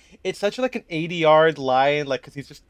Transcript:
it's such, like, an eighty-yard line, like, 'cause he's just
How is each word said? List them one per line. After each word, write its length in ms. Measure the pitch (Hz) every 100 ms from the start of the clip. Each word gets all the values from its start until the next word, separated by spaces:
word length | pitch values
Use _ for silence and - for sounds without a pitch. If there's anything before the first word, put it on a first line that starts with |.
| _ _
it's 140 | 190 -
such, 220 | 202 226
like, 160 | 254 220
an 80 | -
eighty-yard 680 | 160 165 175 156 156 160 147
line, 480 | 131 127 139 147 139
like, 160 | 127
'cause 140 | - 139
he's 120 | 135
just 160 | 147